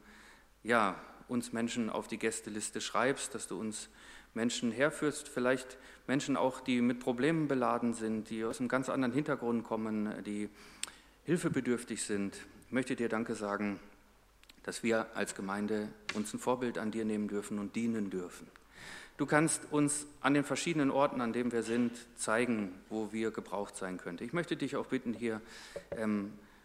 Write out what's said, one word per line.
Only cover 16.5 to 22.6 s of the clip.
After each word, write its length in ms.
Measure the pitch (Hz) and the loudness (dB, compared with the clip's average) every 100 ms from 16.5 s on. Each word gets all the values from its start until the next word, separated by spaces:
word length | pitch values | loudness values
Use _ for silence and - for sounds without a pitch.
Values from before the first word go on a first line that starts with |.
| 127 123 92 | 0 0 -2
an 140 | 110 | -2
dir 120 | 110 | 0
nehmen 240 | 110 107 104 | 0 0 0
dürfen 320 | 101 98 104 | -2 -2 -4
und 160 | 101 113 | -2 -2
dienen 340 | 117 113 98 | 0 0 -2
dürfen. 380 | 92 90 - - - - - - - - - | -2 -6 -10 -16 -20 -20 -18 -14 -14 -10 -4
Du 100 | 139 | 4
kannst 440 | 151 156 - - | 6 6 2 0
uns 360 | 147 143 - - - | 2 4 2 -6 0
an 120 | 131 | 4
den 100 | 143 | 4
verschiedenen 460 | 139 135 170 156 135 | 4 0 2 2 4
Orten, 320 | 135 139 135 | 6 4 2
an 120 | 120 | 0
denen 180 | 117 123 | 0 2
wir 100 | 117 | 0
sind, 300 | 110 117 120 120 - - | 2 4 2 0 -10 -4
zeigen, 560 | - 110 123 113 | 2 4 4 2